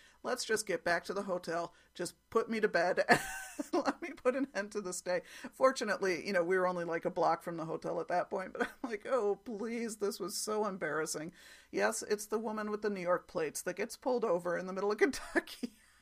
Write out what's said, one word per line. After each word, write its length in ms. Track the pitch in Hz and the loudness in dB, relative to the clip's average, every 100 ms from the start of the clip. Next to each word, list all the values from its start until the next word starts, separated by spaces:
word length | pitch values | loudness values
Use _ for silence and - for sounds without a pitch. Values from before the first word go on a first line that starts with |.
| - - | -20 -10
let's 220 | 226 247 | -4 -4
just 220 | - 214 - | 0 -2 0
get 180 | 165 | -2
back 180 | 175 170 175 | 0 0 0
to 80 | |
the 80 | 190 | -6
hotel. 500 | 196 180 175 165 165 - _ | -2 -4 -2 -4 -4 -10 _
Just 200 | - 175 - _ | -8 -8 -8 _
put 180 | 226 - | 0 2
me 120 | 220 | 0
to 80 | 202 | 2
bed 360 | 175 175 - | 4 4 2
<laughs> 40 | - | 6
and 100 | 233 - - - - - | 6 6 -8 -10 -10 0
let 280 | 339 - - | 0 0 -2
me 100 | - | -8
put 260 | - 254 269 | -2 -2 0
an 100 | - | -2
end 160 | 196 208 | -2 -4
to 80 | 208 | -6
this 200 | 180 175 | -6 -6
day." 220 | 180 180 - - 247 | -2 -2 -4 -14 -14
Fortunately, 680 | - 262 262 214 - 190 160 | 4 4 4 -2 0 2 0
you 100 | 202 | 2
know, 100 | 185 | 2
we 120 | 170 185 | 4 4
were 120 | 180 | 4
only, 160 | 175 | 0
like, 220 | 170 170 170 | -2 -2 -2
a 40 | |
block 320 | 175 160 165 | 2 2 2
from 140 | 175 165 | -2 -6
the 80 | |
hotel 360 | 160 160 165 170 | -4 -4 -4 -4
at 80 | - | 0
that 220 | 175 - | 0 0
point, 220 | 196 190 | -4 -4
but 100 | - | -4
<laughs> 220 | 254 - | -4 -4
I'm 60 | 240 | -6
like, 160 | 214 - | -6 0
"Oh, 300 | 254 208 196 | 0 2 0
please, 520 | - 202 233 233 233 220 | -4 -6 -4 -4 -4 -2
this 240 | 202 - | -2 -2
was 160 | 190 - | -6 -4
so 300 | - 214 208 | -2 0 0
embarrassing." 680 | 185 160 151 160 151 165 - - - - | -2 -2 -2 -2 -4 -6 -12 -20 -20 -6
Yes, 300 | - 208 220 | 2 2 2
it's 240 | - 208 - | -2 -2 0
the 120 | 220 | -4
woman 320 | 220 214 208 | -2 -4 -4
with 120 | 208 | -2
the 80 | 214 | -2
New 100 | 196 | 0
York 260 | 175 180 - | 2 2 2
plates 360 | 160 156 - | -2 -2 -2
that 140 | 180 180 | -6 -4
gets 200 | 226 - | -6 -4
pulled 280 | 262 240 | 0 0
over 320 | 220 175 175 170 | 2 2 2 -2
in 100 | 185 | -2
the 60 | |
middle 200 | 190 202 | -2 0
of 60 | 214 | 4
<laughs> 0 | |
Kentucky. 720 | 285 - - - - - 240 - - _ | 4 2 -2 -2 -2 -10 -10 -10 -20 _